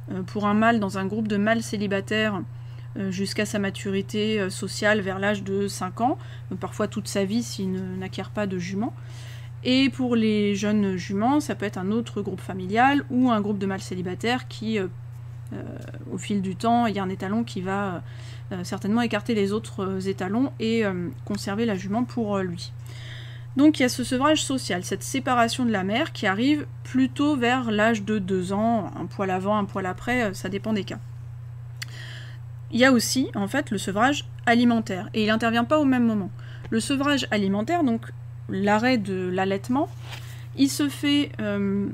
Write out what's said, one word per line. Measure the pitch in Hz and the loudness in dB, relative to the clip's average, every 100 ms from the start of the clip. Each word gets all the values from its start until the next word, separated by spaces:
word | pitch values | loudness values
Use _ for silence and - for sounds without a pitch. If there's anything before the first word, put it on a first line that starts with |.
| - | -8
euh, | 190 | -6
pour | 180 214 208 | -4 0 2
un | |
mâle | 208 226 233 | 4 6 4
dans | 196 190 | 2 -2
un | |
groupe | 190 214 214 | -2 -2 0
de | 202 | 2
mâles | 214 226 | 2 2
célibataires, | 220 214 208 196 196 214 220 190 - - - - - - | 0 -2 0 -2 0 0 2 0 -6 -10 -14 -14 -12 -6
euh, | 190 | -4
jusqu'à | 185 196 - | -2 -2 0
sa | 208 214 | -2 0
maturité, | 196 190 202 196 190 208 214 214 | -2 -2 -2 -2 -2 0 0 2
euh, | 185 | 0
sociale | 190 190 - 208 214 | -2 -6 0 4 4
vers | 190 190 | 2 -2
l'âge | 202 208 | 0 0
de | 190 196 202 | 0 -2 -2
cinq | - 240 - | -2 -6 0
ans, | 240 359 - - - | 0 0 -6 -14 -10
donc | 185 | -8
parfois | 185 - 214 | -6 -2 -2
toute | 214 - | -2 -4
sa | 202 190 | 0 0
vie | 226 | 0
s'il | 233 - 190 | -2 -4 -4
ne, | 185 185 185 | -2 -4 -6
n'acquiert | 185 - 185 | -6 -8 -8
pas | 214 202 | -4 -2
de | 185 | -2
jument. | 175 196 254 - - - - - - - | -4 -2 -2 -4 -14 -14 -14 -14 -14 -6
Et | - 262 269 | 2 4 4
pour | 262 254 233 | 2 2 4
les | 220 214 208 | 4 4 4
jeunes | 196 208 214 196 185 | 2 2 4 2 0
juments, | 175 196 233 277 | -2 0 4 4
ça | - | 2
peut | 196 202 | -2 -4
être | 208 | -2
un | 185 | 0
autre | 220 - 208 | 0 -2 -4
groupe | 202 185 | -4 -6
familial | - 185 185 220 262 285 - | -8 -6 -2 4 6 4 2
ou | 247 254 | 2 4
un | 220 | 4
groupe | 202 202 | 2 0
de | 196 | -2
mâles | 190 | -2
célibataires | - 185 180 180 220 254 - | -4 -6 -4 -2 0 0 -2
qui, | - 214 214 | -8 -2 -2
euh, | 185 - - - - - - | -2 -6 -14 -14 -12 -12 -10
euh, | - - - - - - | -10 -10 -10 -10 -12 -8
au | 185 | -8
fil | - 202 | -2 -2
du | 190 180 | -2 0
temps, | 226 240 233 | 2 4 4
il | 196 | 0
y | |
a | |
un | 185 | -2
étalon | 190 190 220 | -2 -2 -2
qui | 233 196 | -2 -4
va, | 185 196 202 175 - - - - - | -2 -2 -2 -4 -8 -14 -14 -14 -10
euh, | 185 | -8
certainement | 175 196 196 226 | -6 -4 0 2
écarter | 233 208 208 | 2 0 0
les | 214 196 | 2 2
autres, | 214 - - | 0 -4 -4
euh, | 190 190 | -2 -2
étalons | 190 190 185 220 277 - | -2 -2 0 0 0 0
et, | 220 226 208 | 0 2 2
euh, | 180 170 - - | 0 -4 -6 -6
conserver | 202 - 202 233 | -6 -4 0 0
la | |
jument | 190 190 214 | 0 0 0
pour, | 240 240 214 196 | 0 -2 0 0
euh, | |
lui. | 185 170 - - - - - - - - - - | -2 -4 -8 -12 -12 -12 -12 -14 -14 -14 -6 6
Donc | 302 302 | 6 8
il | |
y | |
a | 254 | 4
ce | - | 2
sevrage | 240 254 285 302 | 0 2 4 4
social, | - 262 - 180 | 2 -2 -2 -4
cette | - 190 | -2 -4
séparation | - 269 254 247 233 - 240 | -2 -2 2 4 4 4 2
de | |
la | 202 | 2
mère | 185 226 320 | 2 0 0
qui | - 208 | 0 0
arrive | 190 262 302 269 - | 2 4 2 0 -10
plutôt | - 254 262 254 285 285 | -2 2 2 2 2 4
vers | 233 254 233 | 4 2 2
l'âge | 208 220 226 | 4 4 4
de | 196 214 | 0 0
deux | 185 190 180 | 2 0 0
ans, | 196 226 233 160 - | 2 2 2 0 -6
un | |
poil | 175 - 190 | -8 -4 -2
avant, | 185 196 214 | 0 2 0
un | 196 | 0
poil | 202 | -2
après, | 185 180 - 247 | -4 -4 -2 0
euh, | 214 | 0
ça | 185 190 | -2 -4
dépend | 196 220 | -4 -2
des | 214 | -2
cas. | - - - - - - - - - - - - - - - - - - - | -2 -8 -10 -12 -12 -12 -12 -12 -14 -12 -12 -12 -12 -14 -14 -14 -14 -14 -4
Il | 226 | 4
y | |
a | 262 | 6
aussi, | 247 - 262 349 226 | 6 4 0 0 -2
en | 202 | -2
fait, | 269 - | 0 0
le | 196 | -2
sevrage | 202 190 254 285 - - | -2 2 2 2 -4 -6
alimentaire, | - 233 240 226 220 190 214 | 2 4 6 4 0 -4 -4
et | 226 | 0
il | 214 | 2
n'intervient | 220 226 233 | 4 2 2
pas | 240 311 | 2 4
au | |
même | 277 254 | 4 4
moment. | 233 214 185 - - - - | 4 2 -2 -6 -14 -12 -2
Le | 226 | -2
sevrage | 220 269 285 277 254 | 0 0 2 2 2
alimentaire, | 214 196 202 220 349 | 0 2 2 2 2
donc | 277 226 - - - - - | 4 2 -2 -12 -12 -12 -6
l'arrêt | 190 202 214 247 254 | 0 4 4 4 2
de | 196 185 180 | 0 -2 -2
l'allaitement, | 185 190 196 - 254 339 - - - - - - - | 0 2 0 0 0 0 -4 -12 -12 -12 -14 -10 2
il | 269 | 2
se | - 285 | 4 -2
fait, | - 285 285 285 - | 0 2 2 2 -2
euh, | 214 202 202 202 196 | -2 0 0 0 -2